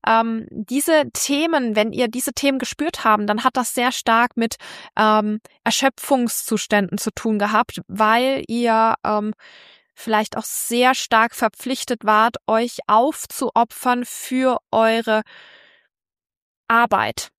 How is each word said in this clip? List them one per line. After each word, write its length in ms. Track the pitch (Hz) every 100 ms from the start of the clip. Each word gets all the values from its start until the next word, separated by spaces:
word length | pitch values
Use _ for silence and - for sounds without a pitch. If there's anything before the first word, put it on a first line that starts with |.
| -
ähm, 400 | 226 226 226 -
diese 540 | - 202 254 285 311 254
Themen, 640 | - - 277 330 320 247 214
wenn 160 | 220
ihr 140 | - 240
diese 260 | 240 269
Themen 240 | - 277 269
gespürt 460 | - - 302 -
haben, 240 | 226 214 208
dann 160 | 214
hat 120 | 262 -
das 160 | 240 -
sehr 160 | 240
stark 440 | - - 226 247 -
mit, 200 | 226 - - - - -
ähm, 460 | 214 214 214 214 - _
Erschöpfungszuständen 1300 | - - 269 - - 269 240 - - 214 - 208 196 208
zu 140 | -
tun 260 | - 226 214
gehabt, 440 | 208 214 233 - -
weil 560 | 190 214 226 262 269 -
ihr, 480 | 233 240 220 226 -
ähm, 300 | - 214 214 214 - - - _ _ _
vielleicht 400 | - 214 214 -
auch 80 | -
sehr 480 | - - 240 247
stark 400 | 262 - 226 233
verpflichtet 720 | - 226 - 247 262 - 240 208
wart, 320 | 214 226 - -
euch 320 | 220 240 - -
aufzuopfern 1200 | 214 262 - - - 254 - 233 - 254 247 240
für 540 | - - 254 262 240 _
eure 520 | 226 226 226 226 214 - - - - _ _ _ _ _ _ _ _ _ _ _
Arbeit 640 | 233 240 190 107 - -